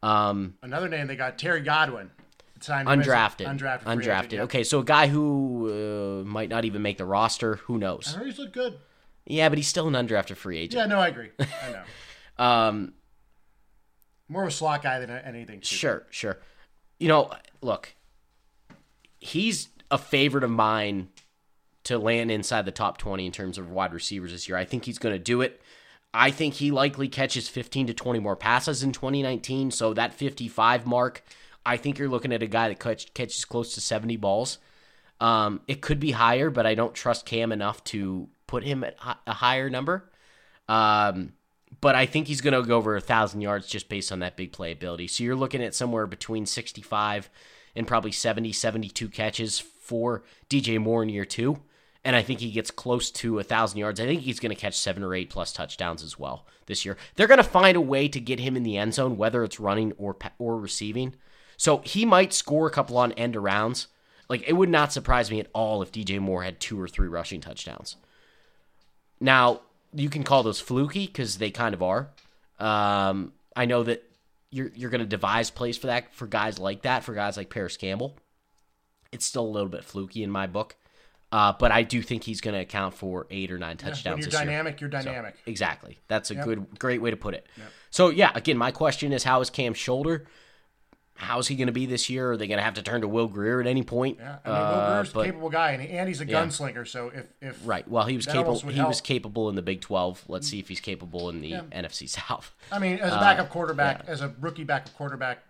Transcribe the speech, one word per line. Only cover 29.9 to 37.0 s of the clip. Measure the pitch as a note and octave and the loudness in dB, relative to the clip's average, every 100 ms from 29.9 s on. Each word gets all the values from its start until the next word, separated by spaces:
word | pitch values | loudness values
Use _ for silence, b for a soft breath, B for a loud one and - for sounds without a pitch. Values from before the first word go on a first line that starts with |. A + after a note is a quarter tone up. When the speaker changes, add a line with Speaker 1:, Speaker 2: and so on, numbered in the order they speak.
Speaker 1:
that | G#2+ A#2 | 0 -2
fifty-five | - C#3 C3+ A#2 - A2+ B2 A#2+ | -2 -6 -6 -10 4 4 4 2
mark, | B2 B2 - B B B B - | 2 2 -2 B B B B -2
I | A#2+ | 0
think | C#3+ C#3 | 0 -2
you're | C#3+ | -2
looking | B2+ B2+ | -2 0
at | A#2 | -2
a | A2 | 0
guy | A2+ A2+ | 0 0
that | G2 | -2
catch, | A#2+ A2 - | -4 -6 -6
catches | - A#2+ - - | -8 -6 -6 -4
close | A#2+ A#2 - | -4 -4 -6
to | |
seventy | - A2 A2 A#2 | -4 -2 -2 -2
balls. | G#2 G2 B2+ - b b b b b b | 2 2 0 -6 b b b b b b
Um, | A2+ A2+ G#2+ G2+ - | 4 4 4 -2 -6
it | C3+ | -6
could | - D3+ | -2 0
be | D3+ | 0
higher, | A#2 A#2 B2+ D3+ | 4 4 6 2
but | A#2+ A2 | 2 2
I | A2 | 2
don't | A#2 | 0
trust | - | -2